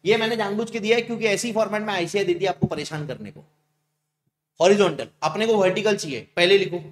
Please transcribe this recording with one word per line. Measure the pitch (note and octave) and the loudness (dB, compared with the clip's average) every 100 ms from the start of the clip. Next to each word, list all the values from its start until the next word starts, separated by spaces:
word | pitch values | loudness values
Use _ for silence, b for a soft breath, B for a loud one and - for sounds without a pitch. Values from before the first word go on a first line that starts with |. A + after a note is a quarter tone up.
ये | F3 A3+ | 2 0
मैंने | A3 A3+ | 0 -2
जानबूझ | G3+ G#3 A3+ | -2 -4 -4
के | A#3 | -4
दिया | G#3 A#3 | 2 0
है | |
क्योंकि | A#3 A#3 A3 | 0 -2 0
ऐसी | G3 A#3+ | 0 -2
format | A3 G#3 G#3+ | -2 0 -2
में | G#3+ | -4
आईसीआई | F#3+ E3 G3+ | -4 -2 -2
देती | F#3+ F3 | 0 0
है | F#3 | -2
आपको | F3+ - | -2 -2
परेशान | D3+ C#3+ D#3 D3 | -4 -6 -8 -8
करने | A#2 G#2 | -10 -12
को। | - - _ _ _ _ _ _ _ _ _ _ _ | -18 -20 _ _ _ _ _ _ _ _ _ _ _
Horizontal, | F3 G3+ F#3+ C#3 A#2 _ | 4 6 4 0 -10 _
अपने | D#3 G3 A3+ | -4 -2 0
को | G#3+ | 2
vertical | F#3 F#3 G#3+ G3+ | 2 2 0 -2
चाहिए, | D#3+ B2 - - | -4 -8 -8 0
पहले | F3 G3 | 4 4
लिखो। | F3+ F3 - | 2 -6 -10